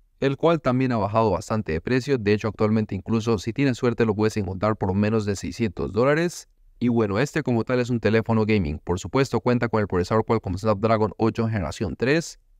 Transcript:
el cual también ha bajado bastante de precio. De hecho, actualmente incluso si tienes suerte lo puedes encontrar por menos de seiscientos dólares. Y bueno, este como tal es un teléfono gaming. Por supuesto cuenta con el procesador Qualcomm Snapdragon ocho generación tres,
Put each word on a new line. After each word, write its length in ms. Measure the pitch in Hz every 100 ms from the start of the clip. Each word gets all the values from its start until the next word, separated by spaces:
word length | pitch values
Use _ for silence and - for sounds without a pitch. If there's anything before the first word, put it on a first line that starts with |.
| _ -
el 160 | 139 135
cual 240 | 160 170
también 320 | 131 123 131
ha 60 | 113
bajado 340 | 98 110 110
bastante 400 | 85 - 113 101
de 80 | 80
precio. 380 | - 127 135 131
De 160 | 101
hecho, 160 | 104 110
actualmente 440 | - 107 110 107
incluso 440 | 95 - 113 110 107
si 160 | -
tienes 240 | 110 139 117
suerte 280 | 123 113 113
lo 80 |
puedes 220 | 101 110 110
encontrar 400 | 92 92 104 107
por 180 | 98
menos 320 | 98 104 110 104
de 120 | 98
seiscientos 560 | - - 110 - 69
dólares. 560 | 104 131 151 175 - - _ _ -
Y 120 | 120
bueno, 300 | 117 104 98
este 220 | 147 160
como 220 | 135 117
tal 160 | 110 127
es 100 | 120
un 120 | 120
teléfono 440 | 104 113 110 110 107
gaming. 340 | 107 76 78
Por 200 | - 90
supuesto 400 | 92 135 135 117
cuenta 300 | 127 120 117
con 100 | 110
el 80 | 101
procesador 380 | 92 87 110 -
Qualcomm 320 | 113 101 90
Snapdragon 560 | 110 98 110 110 107 -
ocho 320 | 113 110 113
generación 480 | 107 71 - 101 -
tres, 460 | 120 160 - - _